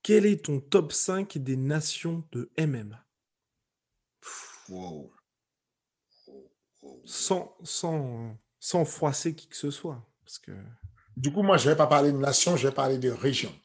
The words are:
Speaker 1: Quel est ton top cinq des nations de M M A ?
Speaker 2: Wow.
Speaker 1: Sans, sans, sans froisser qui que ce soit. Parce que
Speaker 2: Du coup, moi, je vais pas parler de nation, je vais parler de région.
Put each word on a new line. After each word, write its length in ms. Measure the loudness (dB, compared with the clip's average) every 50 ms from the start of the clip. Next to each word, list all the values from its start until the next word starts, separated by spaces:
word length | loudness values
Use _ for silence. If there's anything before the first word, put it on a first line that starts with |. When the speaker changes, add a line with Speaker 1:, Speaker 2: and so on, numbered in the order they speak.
Speaker 1:
Quel 240 | 4 6 6 6 6
est 200 | 6 2 2 0
ton 140 | -4 -4 -4
top 340 | -2 2 2 2 2 2 -4
cinq 440 | -4 -2 -2 -2 -2 -4 -4 -6
des 200 | -6 -4 -4 -4
nations 640 | -2 -2 0 -2 -2 -2 -4 -8 -6 -6 -6 -6 -6 -8 _
de 180 | -10 -10 -10 -6 _
M 160 | -2 0 0 -2
M 240 | -4 -6 -12 -16
A ? 80 | -20 _ _ _ _ _ _ _ _ _ _ _ _ _ _ _ _ _ _ _ _ _ _ _ _ -18 -16 -16 -16 -16 -18 -20 -20 -18
Speaker 2:
Wow. 440 | -14 -12 -10 -10 -10 -10 -12 -14 -18 _ _ _ _ _ _ _ _ _ _ _ _ _ _ _ _ _ _ _ _ _ _ _ -20 -20 -20 -20 _ _ _ _ _ _ _ -20 -20 -20 -20 -16
Speaker 1:
Sans, 500 | -12 -8 -6 -2 0 -2 -2 -2 -8 _ _ -12
sans, 720 | -8 -8 -6 -4 -2 -4 -4 -4 -6 -8 -8 -10 -12 -12 -16 _ _ _ _
sans 240 | -8 -2 0 0 0
froisser 500 | 0 -2 -2 -2 -2 -2 -2 -4 -6 -6
qui 120 | -6 -16
que 80 | _ -12
ce 140 | -8 -8 -8
soit. 340 | -8 -8 -10 -12 -12 -12 -18 _ _ _ _
Parce 160 | -20 -20 -20
que 120 | _ -16 -16 -16 -16 -18 -20 _ -20 -20 _ _ _ _ -10 -4
Speaker 2:
Du 140 | -4 -2 0
coup, 100 | 2 4
moi, 140 | 6 6
je 120 | 6 6 4
vais 60 | 6
pas 120 | 6 6
parler 260 | 6 6 6 6 4 4
de 40 |
nation, 380 | 2 0 2 2 2 4 4 2
je 140 | 4 2 0
vais 40 | 2
parler 240 | 2 0 0 0
de 120 | 0 0 -2
région. 440 | -2 2 0 0 0 0 -4 -6 -10 -16